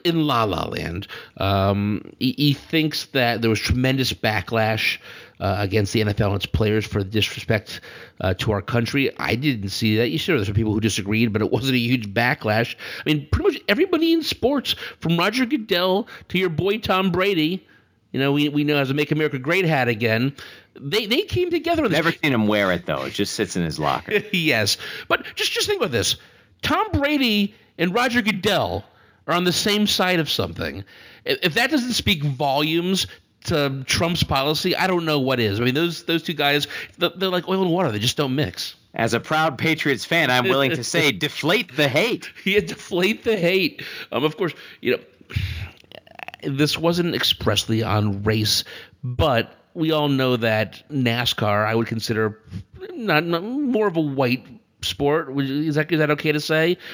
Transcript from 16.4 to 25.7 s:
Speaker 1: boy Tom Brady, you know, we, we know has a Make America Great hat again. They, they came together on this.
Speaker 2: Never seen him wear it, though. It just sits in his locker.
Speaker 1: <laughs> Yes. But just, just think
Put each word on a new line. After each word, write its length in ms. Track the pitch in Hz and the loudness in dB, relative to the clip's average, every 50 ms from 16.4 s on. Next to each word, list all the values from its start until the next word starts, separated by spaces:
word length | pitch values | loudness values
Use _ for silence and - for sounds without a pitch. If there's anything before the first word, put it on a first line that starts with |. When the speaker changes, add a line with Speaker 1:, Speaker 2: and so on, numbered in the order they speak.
| 190 180 | 0 0
Speaker 1:
boy 280 | 160 147 170 202 214 220 | 0 0 0 0 0 -2
Tom 320 | - - 190 185 190 190 | 0 0 2 2 2 2
Brady, 560 | 170 175 185 202 202 165 156 156 185 185 - _ - _ _ _ _ _ _ _ - | 2 2 2 2 2 2 2 0 0 -4 -8 _ -20 _ _ _ _ _ _ _ -2
you 80 | 127 | 0
know, 100 | 135 139 | 2 2
we, 180 | 139 147 147 147 | 2 2 2 2
we 140 | 143 147 147 | 2 0 2
know 140 | 147 151 | 2 2
has 140 | 143 139 131 | 2 2 2
a 40 | 135 | 0
Make 160 | 147 147 - | 0 0 0
America 300 | 156 151 156 147 - 135 | 0 0 0 0 -2 -2
Great 240 | 127 143 170 190 185 | -2 0 0 2 2
hat 240 | 160 160 135 123 120 | 2 2 2 2 2
again. 480 | 117 107 120 113 110 113 123 139 139 - - - - - - _ - - | 0 0 0 0 2 2 0 -2 -4 -6 -14 -18 -20 -20 -20 _ -18 -14
They, 260 | 135 139 160 220 247 | -6 -2 -2 -2 0
they 160 | 190 240 302 427 | 0 0 0 0
came 280 | - - 359 359 359 | 0 0 0 0 0
together 340 | 330 330 - 330 339 320 294 | 0 -2 0 0 0 2 2
on 60 | 220 | 2
this. 80 | 156 156 | 2 2
Speaker 2:
Never 140 | 156 170 165 | 2 0 0
seen 200 | - - 151 131 | 0 0 2 2
him 140 | 113 110 | 4 4
wear 240 | 104 107 104 101 92 | 4 4 4 4 2
it, 160 | 90 85 - | 2 0 0
though. 160 | - 76 67 65 | -2 -4 -4 -4
It 60 | 67 - | -4 -2
just 220 | - 101 - - | -2 -2 -2 -2
sits 220 | - 107 87 - | -2 -2 -2 -2
in 80 | 92 85 | -2 -2
his 160 | 80 71 76 | -2 -2 0
locker. 420 | 76 71 65 - - - 214 202 202 | 0 0 0 0 -2 -2 -2 -2 -2
Speaker 1:
<laughs> 60 | - 185 | -2 -4
Yes. 440 | 180 165 151 127 113 107 107 - - - - - - - - | -2 0 2 2 2 2 0 -2 -2 -4 -10 -12 -10 -4 -2
But 180 | 339 - - - - | -2 -2 -2 -4 -8
just, 160 | - 415 - | -6 -4 -4
just 160 | - 480 415 | -2 -2 -2
think 140 | - | -2